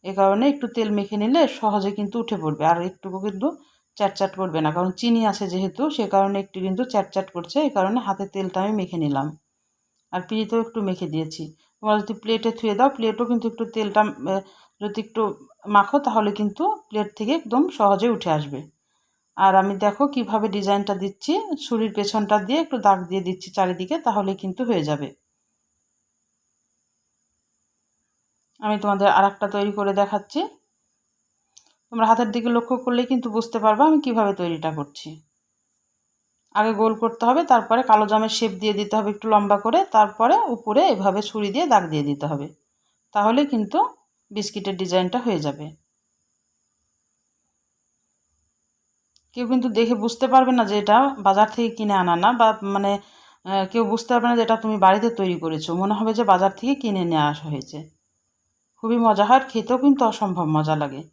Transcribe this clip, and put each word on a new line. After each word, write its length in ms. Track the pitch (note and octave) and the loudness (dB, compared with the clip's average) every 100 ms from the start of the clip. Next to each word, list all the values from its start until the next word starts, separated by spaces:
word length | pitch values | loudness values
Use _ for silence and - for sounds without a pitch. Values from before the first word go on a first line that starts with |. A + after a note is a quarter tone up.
এ 80 | F3+ | -8
কারণে 300 | F#3+ G3 G3+ C#4 | 2 2 4 2
একটু 180 | C#4+ A#3 | 0 -6
তেল 140 | A#3 G#3+ | -4 -2
মেখে 260 | G#3 G3 G#3+ | -2 -2 -2
নিলে 240 | G#3+ D4+ C#4+ - | 0 2 2 0
সহজে 340 | A3 G#3 G3 | -2 0 -2
কিন্তু 240 | G3+ G3+ A#3 | -4 -6 -6
উঠে 160 | A3+ G3+ | -4 -4
পড়বে 280 | D#3 D3+ D3+ | -4 0 2
আর 120 | E3+ | 2
একটুকু 360 | F3+ F3+ F#3+ F#3 | -2 -8 -12 -8
কিন্তু 260 | G#3 F#3+ C#4 D#4+ _ _ _ - | -6 -4 -6 -6 _ _ _ -4
চ্যাটচ্যাট 360 | G3+ G3 G3 F#3 | -4 0 -4 -2
করবে 240 | F#3 D#3+ | -4 0
না, 100 | D#3 | 0
কারণ 180 | E3 F#3 F3+ | 0 -4 -2
চিনি 240 | A#3+ A#3 A3 | 0 2 2
আছে 180 | F#3+ G3 | -2 -4
যেহেতু 340 | F#3 F#3+ - D4 | -4 -4 -4 -4
সে 140 | D4 G3+ | -2 0
কারণে 280 | G3 G3 G3 | 2 2 -2
একটু 180 | G3 F#3+ | -6 -8
কিন্তু 220 | F#3+ F#3 | -4 -4
চ্যাটচ্যাট 440 | B3+ G#3 G3 F#3+ F#3+ | -2 -2 -2 -6 -6
করছে, 240 | F3 E3 C#4+ | -10 -4 -2
এই 120 | D4 | 0
কারণে 240 | G3+ F#3+ A#3+ | 0 0 -2
হাতে 240 | G3+ F#3+ G3 | -4 -6 -6
তেলটা 260 | G3 F#3+ F#3 | -6 -4 -2
আমি 120 | G3 | -2
মেখে 260 | G#3+ F#3 E3+ | -2 -4 -4
নিলাম। 280 | D3 C#3 D3 D#3 _ _ _ _ _ _ _ | -2 -2 -4 -10 _ _ _ _ _ _ _
আর 80 | F3+ | -8
পিঁড়িতেও 380 | F3+ A3 G#3+ A3+ | -4 -4 0 -2
একটু 180 | A3+ A3+ | -2 -4
মেখে 240 | G3 F3+ F3 | -4 -4 -4
দিয়েছি। 360 | D#3 D#3 - D#3 - _ | -6 -6 -10 -14 -16 _
তোমরা 200 | _ G#3+ G#3 | _ 0 0
যদি 160 | G3+ | -2
প্লেটে 360 | G#3+ G#3+ A3 A3+ | -8 -4 -2 -2
থুয়ে 220 | A3+ A3 | -2 -4
দাও, 140 | G3+ C4+ | 2 2
প্লেটও 360 | C#4 A3+ A3 A#3+ | 2 -4 -2 -2
কিন্তু 200 | A#3+ A#3 | -2 -2
একটু 160 | A3+ A3+ | -4 -4
তেলটা, 300 | A3+ G#3 G#3 | -4 0 2
আহ, 400 | G#3 - D3 F#3+ G3 _ _ _ | 0 -2 -4 -4 -6 _ _ _
যদি 180 | G#3 G#3 | -8 -8
একটু 220 | A3 A3+ G#3 - - _ G3+ | -8 -4 -4 -4 -18 _ 2
মাখো 300 | G#3 G3 C#4+ | 2 4 0
তাহলে 320 | C#4+ A3 G#3 | 0 0 0
কিন্তু 320 | G3+ G#3 G3+ F4+ G#4+ _ | -2 -4 -2 -4 -4 _
প্লেট 220 | G#3+ G3+ - | -6 -6 -6
থেকে 160 | G#3+ | -4
একদম 280 | D#4+ A#3 A#3+ E4+ | -4 0 0 0
সহজে 400 | - G3+ G3 A#3 | 2 2 4 2
উঠে 220 | A3 F3 | 0 0
আসবে। 300 | D#3 C#3+ C#3 D3+ _ _ _ _ _ _ - | -2 -2 -10 -14 _ _ _ _ _ _ 2
আর 160 | F#3+ F#3+ | 4 6
আমি 180 | G3 G3 | 2 0
দেখো 280 | G#3 G3+ C#4+ | -2 0 -2
কিভাবে 380 | C4+ G3+ G#3+ G#3+ | -2 -2 -2 -2
ডিজাইনটা 460 | G3+ F#3+ G3+ G3+ | -2 0 0 0
দিচ্ছি, 380 | G3 G3 - - F#4 G#4+ D4+ | -4 -6 -8 -4 -4 -4 -8
ছুরির 300 | - A3+ A3 | -4 -4 -2
পেছনটা 420 | G#3 G3+ A3 G#3 G#3 | -4 -4 -2 0 0
দিয়ে 200 | F#3+ D4 | 0 -2
একটু 160 | D#4+ B3+ | -2 0
দাগ 200 | G3+ F#3+ E3+ | 2 2 0
দিয়ে 160 | F#3+ | -4
দিচ্ছি 260 | F3+ F#3 - | -4 -8 -8
চারিদিকে, 460 | G3+ F#3 F3 F#3 E4 | -2 -2 -2 -4 -2
তাহলে 320 | C4 G#3 G3 | -2 -2 -4
কিন্তু 280 | F#3+ F#3+ F#3 | -6 -8 -6
হয়ে 180 | A#3+ F#3+ | -2 -2
যাবে। 240 | D3+ C#3+ C#3 - _ _ _ _ _ _ _ _ _ _ _ _ _ _ _ _ _ _ _ _ _ _ _ _ _ _ _ _ _ _ _ _ _ _ | 0 -4 -6 -14 _ _ _ _ _ _ _ _ _ _ _ _ _ _ _ _ _ _ _ _ _ _ _ _ _ _ _ _ _ _ _ _ _ _
আমি 160 | G#3+ G#3 | -4 -2
তোমাদের 280 | G#3 G3 G3 | 0 2 4
আর 160 | - | 4
একটা 220 | G3 G3 G3+ | 2 0 -4
তৈরি 240 | G3+ G3+ | -2 -4
করে 200 | G3+ G3+ | -2 -2
দেখাচ্ছি। 480 | G3 G3+ G3+ - D4 F#4+ _ _ _ _ _ _ _ _ _ _ _ _ _ _ | 0 0 -2 -4 -6 -6 _ _ _ _ _ _ _ _ _ _ _ _ _ _
তোমরা 140 | A#3 A3+ | 0 2
হাতের 220 | A3+ A#3 | 4 2
দিকে 180 | A#3+ A#3 | -2 0
লক্ষ্য 280 | A#3 A#3 B3 | 0 0 -4
করলেই 280 | B3+ A#3+ B3 | 0 -2 0
কিন্তু 220 | B3+ B3 | -2 0
বুঝতে 280 | A3 A#3 A#3 | -4 -4 2
পারবে 240 | G#3+ G#3+ | 2 6
আমি 140 | D4+ D#4 | 6 4
কিভাবে 320 | C4+ A3+ G#3 | 2 0 0
তৈরিটা 360 | G3 F3 D#3+ D#3+ | 0 -4 -2 -4
করছি। 360 | D#3 C#3+ - D#3+ D#3 _ _ _ _ _ _ _ _ _ _ _ _ _ | -6 -8 -12 -18 -18 _ _ _ _ _ _ _ _ _ _ _ _ _
আগে 180 | G#3 A3 | 0 0
গোল 200 | G#3 A3 | 2 0
করতে 280 | A3 A3+ A3+ A#3 | 2 -4 0 2
হবে, 140 | C4+ | 2
তারপরে 360 | E4 A#3+ - A3+ | 4 2 4 0
কালো 220 | C4 G#3+ G#3 | 4 4 4
জামের 260 | G#3+ A3 - | 2 0 -2
শেপ 140 | A3+ F#3 | -2 -2
দিয়ে 140 | G#3+ | -2
দিতে 200 | G3+ G#3 G#3+ | -2 -2 -2
হবে 120 | G3+ | -2
একটু 160 | G#3 A3 | -4 2
লম্বা 300 | G#3+ G3+ G3+ | 2 4 2
করে, 200 | A3+ D#4 F#4+ | 2 0 2
তারপরে 420 | A3 G#3 G3+ A#3 G4+ G4 | 4 2 2 4 4 2
উপরে 320 | A#3 - A3 F4+ | -4 0 2 2
এভাবে 320 | G#3 G3 F#3+ | 2 0 0
ছুরি 260 | G#3 A3 G3+ | -4 -4 -4
দিয়ে 160 | A3+ E4+ | -2 2
দাগ 180 | G#3+ E3+ | 2 2
দিয়ে 140 | D#3 | -2
দিতে 220 | C#3+ C#3+ D3 | -2 -4 -4
হবে, 200 | C#3+ D3+ - _ _ _ _ _ | -6 -8 -16 _ _ _ _ _
তাহলে 260 | G#3 G#3 B3 C#4+ | 0 2 2 0
কিন্তু 320 | A#3 G#3 E4 A4+ - _ _ _ | -2 -2 0 0 -4 _ _ _
বিস্কিটের 460 | G#3 G#3 G#3 G3 F#3 | -8 -6 -6 -6 -4
ডিজাইনটা 420 | F#3 F3+ F3+ B3 | 0 0 0 -2
হয়ে 220 | A#3+ F3 | -2 -2
যাবে। 260 | D3+ C#3+ D3+ - _ _ _ _ _ _ _ _ _ _ _ _ _ _ _ _ _ _ _ _ _ _ _ _ _ _ _ _ _ _ _ _ _ _ _ A#3+ | -4 -6 -14 -18 _ _ _ _ _ _ _ _ _ _ _ _ _ _ _ _ _ _ _ _ _ _ _ _ _ _ _ _ _ _ _ _ _ _ _ -10
কেউ 100 | A#3 | -2
কিন্তু 200 | B3+ B3 | 0 0
দেখে 260 | G#3+ A#3 | 0 0
বুঝতে 320 | A#3 A3+ A#3 C4 | 0 -2 -2 4
পারবে 240 | C4 B3+ | 4 6
না 120 | B3 | 2
যে 120 | G#3 G#3 | 0 0
এটা 200 | G3+ G#3+ C#4 C4 | 4 4 4 0
বাজার 300 | G3 G3 G#3+ | 2 4 2
থেকে 200 | A3+ A#3 | 2 -4
কিনে 240 | A3+ G#3+ | -4 0
আনা 200 | G3 F3+ E3+ | 0 2 2
না, 120 | G3+ | 2
বা 160 | B3 A3 A3 | 4 2 2
মানে, 300 | G3 G3 G3+ G3+ - _ _ _ | -4 -2 -2 -2 -6 _ _ _
আহ, 200 | F#3 G3 F#3+ | -4 -4 -2
কেউ 140 | A#3 | -2
বুঝতে 260 | G#3 A3+ A3+ | 0 -2 0
পারবে 140 | A#3+ A#3+ | 2 2
না 60 | A#3+ | 2
যে 60 | |
এটা 140 | A3+ A3 | 2 0
তুমি 200 | A3 G#3+ | 0 4
বাড়িতে 300 | F#3+ G3+ A#3 | 4 6 2
তৈরি 260 | A3+ F#3+ E3+ | 0 -2 -2
করেছো, 320 | D#3+ D#3 D#3+ | -4 -4 -4
মনে 200 | E3+ G3 | -2 -2
হবে 180 | G#3 A3 | 0 -2
যে 100 | A3 | 0
বাজার 280 | G#3 F3+ F#3+ | 4 4 4
থেকে 200 | G3 B3 | 0 -4
কিনে 280 | C#4 A#3 G3 | -2 -2 -2
নিয়ে 200 | E3+ D#3+ D3 | 0 0 0
আসা 160 | D3+ D3+ | -2 -8
হয়েছে। 300 | C#3 C3 D3 D#3 _ _ _ _ _ _ _ _ _ | -10 -10 -16 -18 _ _ _ _ _ _ _ _ _
খুবই 160 | A3 A#3+ | -2 2
মজা 260 | A3+ G3+ | 4 4
হয়, 180 | G#3 C4 C4 | 6 4 4
খেতেও 300 | A3+ A3 B3+ | -6 -2 2
কিন্তু 240 | C#4+ C#4 | 4 4
অসম্ভব 420 | A#3 G#3+ G3+ F3+ D#3 | 2 2 -2 -2 0
মজা 260 | D#3 D3+ D3+ | 2 2 0
লাগে। 260 | D3 C3+ D#3+ | -2 -8 -16